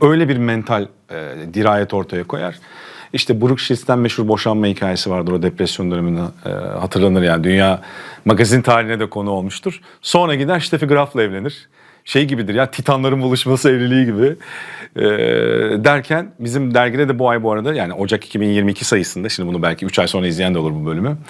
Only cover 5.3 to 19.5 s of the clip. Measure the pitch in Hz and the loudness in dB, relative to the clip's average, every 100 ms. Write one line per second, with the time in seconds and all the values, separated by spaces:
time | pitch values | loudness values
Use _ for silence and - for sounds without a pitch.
5.3 | 90 87 85 90 - 92 87 87 85 85 | -2 -2 -2 -4 -2 -4 -2 -2 -2 -4
6.3 | - 95 95 92 95 92 92 98 92 87 | -8 -8 -8 -8 -6 -4 2 4 4 4
7.3 | 82 85 98 95 92 - - - - 104 | 4 4 4 4 2 -4 -18 -18 -4 2
8.3 | 104 113 123 123 117 110 113 107 107 101 | 4 4 4 4 4 2 -2 -4 -4 -4
9.3 | 98 95 - 190 - - - - 175 175 | -2 -4 -6 -8 -8 -14 -14 0 2 2
10.3 | 139 139 180 - 156 151 143 139 123 107 | 0 0 -2 -2 -2 2 2 2 0 -2
11.3 | 95 127 - - _ - _ - 135 143 | -2 -8 -10 -18 _ -20 _ -4 0 0
12.3 | 131 104 107 131 - 143 135 131 135 127 | -2 -2 0 -2 -2 0 0 2 0 0
13.3 | 127 127 131 143 127 123 131 123 104 135 | 0 0 2 4 4 2 2 2 2 2
14.3 | 160 - - - - - - 107 107 117 | 0 -10 -16 -16 -16 -10 0 0 2 0
15.3 | 117 117 117 110 107 143 143 - 160 175 | 0 0 0 0 2 2 2 0 -4 -4
16.3 | - 120 131 131 120 123 127 143 123 123 | -8 -4 -2 2 2 2 2 0 2 2
17.3 | 117 110 107 123 151 90 87 98 107 - | 2 0 0 -2 -2 -4 -4 -2 -2 -2
18.3 | 107 104 101 101 98 - 104 87 90 107 | -2 0 2 0 -2 0 0 0 -6 -8
19.3 | - 87 | -6 -6